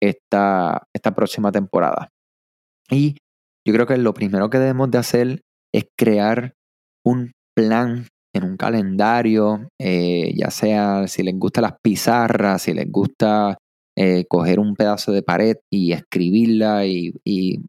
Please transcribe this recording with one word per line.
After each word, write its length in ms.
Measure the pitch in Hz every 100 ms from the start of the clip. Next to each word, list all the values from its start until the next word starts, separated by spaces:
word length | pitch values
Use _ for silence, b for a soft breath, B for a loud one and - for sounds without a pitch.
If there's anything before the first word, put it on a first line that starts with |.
esta, 880 | 101 - - 101 101 92 85 - -
esta 200 | - 110
próxima 380 | - 104 - 104
temporada. 560 | 101 95 90 82 - - _ _ _ _ _ _ _ -
Y 260 | 135 147 143 _ _ _ _ -
yo 80 |
creo 120 | 110 120
que 120 | 127
lo 160 | 110
primero 340 | 101 101 98 107
que 100 | 131
debemos 320 | 135 127 135
de 80 | 123
hacer 440 | - 120 123 135 _ _ _
es 140 | 107 - -
crear 580 | 113 104 104 117 127 - _ _ _ _
un 280 | 120 127 123 _ _
plan 520 | - 110 113 123 120 117 _ _
en 100 | 98
un 120 | 92 92
calendario, 1120 | 107 113 98 95 107 120 113 107 104 107 123 -
eh, 520 | 95 90 87 87 82 80
ya 140 | -
sea 580 | - 104 104 101 98 95
si 140 | -
les 140 | 92 92
gustan 240 | 90 -
las 120 | 107 -
pizarras, 800 | 113 92 - 120 113 113 101 92
si 120 | -
les 160 | 80 -
gusta, 680 | 101 101 - 107 107 101 98 _ _ _ -
eh, 300 | 95 90 90
coger 320 | 87 85 92
un 140 | 104
pedazo 360 | 101 104 104 -
de 120 | 98
pared 340 | - 87 110 110 -
y 220 | 98 87
escribirla, 920 | 85 - 90 87 107 117 110 107 104 98
y, 280 | 90 85 -
y 400 | - 95 92 -